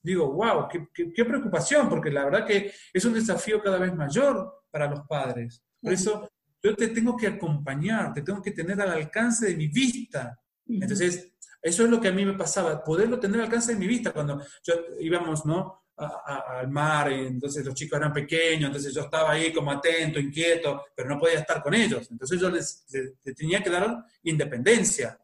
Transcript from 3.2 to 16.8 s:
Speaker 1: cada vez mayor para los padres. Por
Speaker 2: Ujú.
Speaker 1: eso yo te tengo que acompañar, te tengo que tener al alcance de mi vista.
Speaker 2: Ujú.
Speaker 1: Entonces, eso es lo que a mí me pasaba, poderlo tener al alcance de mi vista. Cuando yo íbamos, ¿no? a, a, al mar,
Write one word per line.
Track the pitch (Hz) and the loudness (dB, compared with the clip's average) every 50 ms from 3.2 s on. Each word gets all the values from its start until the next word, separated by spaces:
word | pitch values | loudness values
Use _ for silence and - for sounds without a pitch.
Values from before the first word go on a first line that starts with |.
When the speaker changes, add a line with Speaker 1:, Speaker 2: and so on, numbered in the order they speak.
| 220 220 180 170 - 214 214 208 | 2 0 0 -2 0 0 0 2
Speaker 1:
cada | 208 196 190 180 | 2 2 2 2
vez | 185 185 180 | 2 0 0
mayor | 160 147 139 143 220 277 285 254 196 185 - - - _ _ | -2 -2 0 2 4 4 4 2 0 -4 -8 -12 -20 _ _
para | - 151 147 143 | -4 -2 -2 -2
los | 143 143 - - | -2 -6 -6 -4
padres. | 151 143 135 127 120 120 117 120 - _ _ _ _ _ | -4 -2 -2 -2 -4 -6 -8 -10 -12 _ _ _ _ _
Por | - - 185 | -2 -2 0
Speaker 2:
Ujú. | 190 | 0
Speaker 1:
eso | 185 214 214 202 202 - _ _ _ _ _ _ | 2 0 -2 -2 -6 -14 _ _ _ _ _ _
yo | - 208 214 | 0 0 2
te | - 233 220 | 2 0 0
tengo | 233 233 220 240 226 | 2 2 2 2 2
que | - 220 196 | 0 0 -2
acompañar, | - - - - 151 139 - 135 135 143 160 202 226 214 180 135 | -2 -2 -2 -2 -2 -2 -2 -4 -4 -2 0 0 0 0 -2 -2
te | - 147 | -4 -6
tengo | 143 165 202 196 | -4 -4 -6 -4
que | 190 208 | -6 -8
tener | - - 160 175 202 196 | -6 -4 -4 -4 -2 0
al | 202 185 | 0 0
alcance | 165 160 156 156 - 214 233 240 226 226 233 | 0 -2 -4 -2 -2 0 2 2 2 2 0
de | 196 175 | 0 0
mi | 156 156 151 | 0 -2 0
vista. | 147 240 269 254 240 - - _ - 139 123 120 120 _ _ _ _ _ _ | 2 2 2 2 0 -2 -10 _ -8 -8 -8 -8 -12 _ _ _ _ _ _
Speaker 2:
Ujú. | - 233 190 | -6 -4 -2
Speaker 1:
Entonces, | 190 - - - 180 180 175 - - - _ _ - - - _ | -2 -2 0 2 0 0 0 -2 -10 -16 _ _ -20 -20 -20 _
eso | - 165 170 190 233 | -2 -2 4 4 6
es | 233 | 6
lo | 233 233 | 6 4
que | 226 190 | 4 2
a | |
mí | 180 196 202 | 2 2 0
me | 196 196 | 0 0
pasaba, | 190 175 156 - 202 180 160 151 151 - | -2 -2 -2 0 0 0 0 -2 -2 -2
poderlo | 151 160 175 214 226 240 226 | 0 2 4 4 2 2 0
tener | 202 196 208 233 | 0 0 0 0
al | 226 | 0
alcance | 220 233 233 233 233 | 0 0 0 0 0
de | 233 202 | 0 0
mi | 180 | 0
vista. | 196 247 240 240 180 | 0 0 0 0 -2
Cuando | - 151 147 143 143 143 143 - - - | -2 -2 -2 -2 -4 -4 -8 -12 -20 -10
yo | _ - 170 170 165 - - - | _ 0 0 0 0 -6 -8 -6
íbamos, | 160 165 175 175 170 160 156 151 - | -2 0 0 0 0 -2 -4 -2 0
¿no? | 151 160 175 - - - _ _ _ _ | 0 0 0 -2 -6 -10 _ _ _ _
a, | - 151 | -10 -10
a, | 147 - - - 143 139 135 - 131 127 127 | -10 -10 -10 -10 -8 -8 -8 -8 -8 -8 -6
al | 127 135 | -6 -4
mar, | 139 147 | 0 0